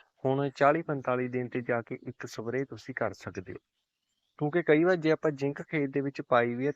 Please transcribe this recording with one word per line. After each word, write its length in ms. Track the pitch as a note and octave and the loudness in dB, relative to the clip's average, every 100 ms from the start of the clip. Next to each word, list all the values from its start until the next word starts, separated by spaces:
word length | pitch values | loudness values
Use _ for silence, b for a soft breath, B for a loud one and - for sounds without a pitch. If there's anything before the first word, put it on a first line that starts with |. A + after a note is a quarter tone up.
| B _ | B _
ਹੁਣ 240 | C3 C3+ C#3+ | 0 0 0
ਚਾਲੀ 320 | - C#3+ D#3 | 2 4 4
ਪੰਤਾਲੀ 460 | E3 C#3 B2+ B2+ B2+ | 0 -4 -2 -2 -2
ਦਿਨ 200 | B2 B2 | -4 -4
ਤੇ 120 | B2+ | -4
ਜਾ 180 | B2 A#2+ | -2 -4
ਕੇ 160 | - B2+ | -4 -10
ਇੱਕ 240 | - - A2+ | -12 -12 -12
ਸਪਰੇਅ 380 | - A2+ B2 C#3 | -10 -6 -4 -6
ਤੁਸੀਂ 280 | A2+ - | -10 -12
ਕਰ 180 | B2+ A2 | -6 -6
ਸਕਦੇ 380 | G2 - G2 F2+ | -6 -12 -10 -12
ਹੋ, 60 | - _ _ _ _ _ _ _ - | -14 _ _ _ _ _ _ _ -6
ਕਿਉਂਕਿ 240 | D3+ E3+ | -2 0
ਕਈ 220 | D#3+ D3+ | 4 6
ਵਾਰ 120 | E3+ F#3 | 6 4
ਜੇ 140 | D#3 | 2
ਆਪਾਂ 200 | D#3 D#3+ | 2 0
ਜ਼ਿੰਕ 280 | C#3 C#3 C#3+ | 0 -2 -4
ਖੇਤ 280 | - D#3+ C#3 | -6 -2 -2
ਦੇ 100 | C#3+ | -2
ਵਿੱਚ 200 | C#3 - | -4 -6
ਪਾਈ 320 | - B2 A#2+ | 0 2 2
ਵੀ 120 | A#2+ | 0
ਹੈ 40 | C#3 | -4